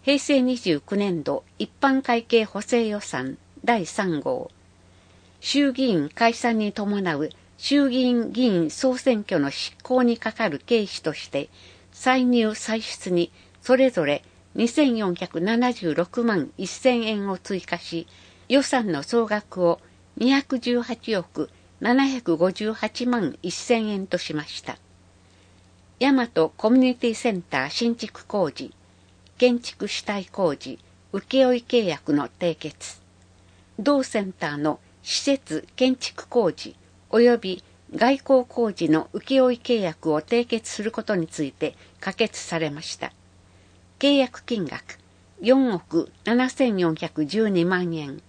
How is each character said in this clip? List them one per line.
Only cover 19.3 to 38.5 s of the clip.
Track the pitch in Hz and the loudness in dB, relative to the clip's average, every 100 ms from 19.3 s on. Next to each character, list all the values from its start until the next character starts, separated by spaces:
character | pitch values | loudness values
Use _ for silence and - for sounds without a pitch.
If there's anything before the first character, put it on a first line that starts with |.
| 208 - 185 175 | -4 -4 0 0
を | 165 - _ _ - | 0 -6 _ _ -2
二 | 240 | 2
百 | 269 - 262 | 2 0 -4
十 | 247 240 | 0 -2
八 | 233 233 - 208 | -2 -8 -4 -4
億 | 170 - 151 - _ _ | -4 -8 -8 -8 _ _
七 | 226 254 269 | 2 2 2
百 | 262 - 160 | 0 -2 2
五 | 185 | 2
十 | 185 214 | 0 -6
八 | 220 220 - 247 | -4 -6 -4 -2
万 | 240 160 - | 0 -2 -4
一 | 185 | -8
千 | - - 233 214 | -8 -2 0 0
円 | 202 190 | -4 -4
と | 175 | -6
し | - | -4
ま | 151 | -8
し | 147 - | -8 -12
た。 | - - _ _ _ _ _ _ _ _ _ _ _ _ | -12 -14 _ _ _ _ _ _ _ _ _ _ _ _
大 | 262 | 2
和 | 269 233 - 160 - | 4 2 0 0 0
コ | 220 | 4
ミ | 254 | 6
ュ | |
ニ | 254 247 | 4 2
テ | 240 | -2
ィ | |
セ | 220 240 | 0 -2
ン | 190 | -2
タ | - 135 139 | -4 -4 -2
ー | |
新 | - 233 | 0 0
築 | 233 220 - - | -2 -8 -14 -6
工 | 208 160 | -2 -2
事、 | - 135 _ _ _ _ _ _ _ | -2 -14 _ _ _ _ _ _ _
建 | 247 240 | 4 4
築 | - - 208 | -4 -8 -8
主 | - | -6
体 | - 202 180 | -6 -6 -6
工 | - 180 | -2 0
事、 | 139 131 - _ _ _ | 0 -8 -14 _ _ _
請 | 196 - 262 254 | -8 0 4 4
負 | 247 - | 4 2
契 | 247 196 | 0 2
約 | 151 - | -4 0
の | 147 127 | 0 0
締 | _ 175 160 | _ -4 -4
結。 | 151 - - - _ _ _ _ _ _ _ - | -10 -14 -18 -18 _ _ _ _ _ _ _ -4
同 | 220 285 | 2 2
セ | 262 220 | 0 -4
ン | 190 | -6
タ | - 160 | -6 -8
ー | 147 | -2
の | 151 - _ _ | -4 -4 _ _
施 | - - | -6 -4
設 | - 269 - 156 - - | 0 0 -2 -10 -8 0
建 | 254 254 | 0 0
築 | - - - | -6 -12 -2
工 | 247 190 | 0 0
事 | - - - _ _ _ | -2 -14 -18 _ _ _
及 | 226 240 233 | 4 6 4
び | 190 180 _ _ - | -2 -8 _ _ -12
外 | 156 233 269 | 0 2 2
構 | - 269 | 4 2
工 | 240 | 2